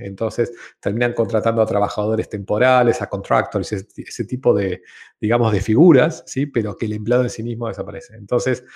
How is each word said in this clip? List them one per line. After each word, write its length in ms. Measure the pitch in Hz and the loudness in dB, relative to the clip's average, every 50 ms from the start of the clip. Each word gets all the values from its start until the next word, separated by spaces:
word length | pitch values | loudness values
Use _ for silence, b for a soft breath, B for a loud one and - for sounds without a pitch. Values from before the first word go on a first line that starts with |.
Entonces 520 | - 98 98 - 113 110 - - 117 - B B B B B B | -12 -10 -6 -4 -4 -4 0 -2 -2 -2 B B B B B B
terminan 320 | - 104 101 117 123 120 120 | -4 -4 0 0 0 0 2
contratando 500 | - 113 107 113 110 101 117 113 117 110 | 0 -2 0 0 0 2 2 2 2 2
a 40 | |
trabajadores 640 | 104 107 101 104 104 - - 104 107 110 110 113 - | 2 2 0 0 0 -2 -2 -2 0 0 0 -2 -4
temporales, 720 | - 104 98 - 107 107 123 131 127 127 127 117 - - | -6 -8 -4 -2 0 2 4 4 4 4 4 4 2 0
a 80 | 107 - | -2 -4
contractors, 640 | - 101 98 - 127 120 107 - - 104 92 - | -6 -6 -2 0 0 0 0 0 -2 -4 -2 -2
ese, 160 | 110 98 98 _ - - | -4 -6 -6 _ -14 -14
ese 260 | - - - - 113 | -14 -12 -8 -8 -6
tipo 280 | 104 127 127 - 123 113 | -6 -6 -6 -6 -4 -4
de, 300 | 104 101 95 90 - B B B B B B B - | -2 -2 -2 -4 -6 B B B B B B B -4
digamos, 320 | - 107 113 120 120 110 107 | -2 0 2 2 2 2 2
de 80 | 95 | 0
figuras, 640 | - - 110 117 160 185 156 127 131 170 156 - - | 0 2 4 6 8 8 8 6 6 2 0 -6 -12
¿sí? 200 | - - 131 143 | -10 -6 -4 -4
Pero 300 | 143 - 123 104 104 101 | -2 -2 -2 -2 -4 -4
que 100 | - 120 | -6 -6
el 80 | 107 107 | -6 -4
empleado 280 | 107 107 110 120 127 127 | -4 -2 0 2 2 2
en 80 | 117 | 0
sí 140 | - - 113 | -4 -6 -8
mismo 240 | 120 117 113 117 113 | -8 -6 -6 -6 -8
desaparece. 480 | 98 101 95 95 90 - - - - | -6 -8 -10 -10 -10 -14 -14 -16 -20
Entonces 480 | 98 101 - 123 120 107 131 127 - - B B | -16 -8 -2 -2 0 0 0 -2 -4 -6 B B